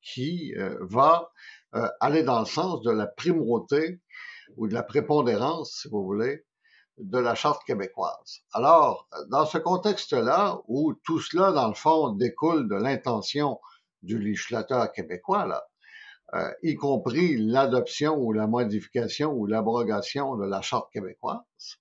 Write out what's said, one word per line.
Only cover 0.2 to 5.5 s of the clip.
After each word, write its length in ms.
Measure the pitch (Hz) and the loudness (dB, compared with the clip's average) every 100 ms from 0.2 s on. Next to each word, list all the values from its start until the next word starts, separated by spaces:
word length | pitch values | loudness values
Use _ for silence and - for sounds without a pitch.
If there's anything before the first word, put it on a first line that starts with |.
| 139 175 160 - | -4 -4 -6 -6
euh, 220 | 95 - | -6 -6
va, 480 | 90 110 143 170 170 _ - - _ 113 | -2 4 6 6 2 _ -20 -20 _ -4
euh, 120 | 117 - | -4 0
aller 240 | 131 156 | 2 2
dans 160 | 143 120 | 2 2
le 60 | 104 | 0
sens 360 | 147 185 156 | -2 -4 -2
de 100 | 113 | 0
la 140 | 107 104 | 0 0
primauté 960 | - 165 165 117 117 - 147 160 180 _ - - - - - | -4 0 0 2 0 0 0 0 -6 _ -20 -18 -20 -16 -6
ou 140 | 110 | -4
de 40 | |
la 100 | 117 | -4
prépondérance, 920 | - 139 - 151 120 104 131 | -2 0 2 2 2 2 0